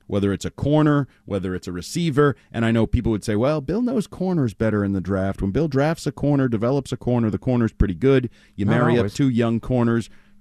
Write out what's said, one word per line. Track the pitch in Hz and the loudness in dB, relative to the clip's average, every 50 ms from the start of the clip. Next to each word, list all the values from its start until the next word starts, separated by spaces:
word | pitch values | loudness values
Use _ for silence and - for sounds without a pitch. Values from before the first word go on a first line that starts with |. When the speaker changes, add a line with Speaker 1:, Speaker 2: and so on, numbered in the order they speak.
| - | -8
Speaker 1:
whether | - 101 101 101 98 95 | -4 -2 0 0 0 0
it's | - - | -2 -6
a | 87 | -10
corner, | - - - 139 151 151 151 151 147 143 135 - _ _ _ | -8 -4 0 2 2 4 4 4 4 2 0 -4 _ _ _
whether | - 101 95 90 92 92 | -8 -6 -4 -4 -4 -6
it's | 87 - | -6 -8
a | 98 | -8
receiver. | 87 90 - - - 170 170 165 123 143 147 143 - - _ _ | -8 -8 -10 -6 -4 -2 -2 0 2 2 2 2 2 -2 _ _
And | - 117 113 | -4 -2 0
I | 113 | 2
know | 113 113 110 | 2 2 2
people | - - 123 - 120 | 2 0 0 0 0
would | 110 95 - | -2 -2 -2
say, | 113 104 | -2 0
"Well, | 104 123 147 156 151 | 0 0 0 0 -2
Bill | 135 143 180 233 | -4 -4 -2 -2
knows | 247 240 269 220 - | -2 0 -2 -2 -4
corners | - - - 185 190 180 160 131 110 - | -4 -8 -6 -4 -2 0 0 0 -2 0
better | - 113 110 107 104 101 | -2 0 0 2 0 0
in | 98 98 | 0 -2
the | 95 | -2
draft." | 85 92 101 95 95 98 95 - | -2 -2 -2 -2 -2 -2 -4 -4
When | 95 98 | -4 -2
Bill | 92 135 165 | 0 0 0
drafts | 156 127 135 143 160 165 - - | 0 0 0 0 0 -2 -4 -6
a | 147 | -8
corner, | - - 139 147 147 139 131 | -6 -2 0 0 2 2 2
develops | 123 117 98 117 123 143 139 131 - | 0 0 0 0 0 0 -2 -2 -4
a | 131 | -8
corner, | - - 120 123 120 117 107 | -6 -2 -2 0 0 0 0
the | 95 | -2
corner's | - - 131 123 120 113 107 - | -2 -2 0 0 2 0 0 0
pretty | - 101 98 87 | 0 0 0 0
good. | 78 127 135 139 131 123 - - - - _ _ | 2 2 4 4 4 2 -2 -8 -16 -20 _ _
You | 101 101 | -4 0
Speaker 2:
Not | - | 2
Speaker 1:
marry | 113 120 123 117 120 | 2 2 4 4 4
Speaker 2:
always. | 117 107 101 - | 2 2 0 0
Speaker 1:
up | |
two | - 143 131 | 0 0 2
young | 117 117 117 113 117 110 | 2 2 2 2 0 -2
corners. | - - 127 120 117 117 117 117 107 - - - _ _ - - | -2 -2 0 2 2 2 2 0 -2 -4 -12 -20 _ _ -18 -10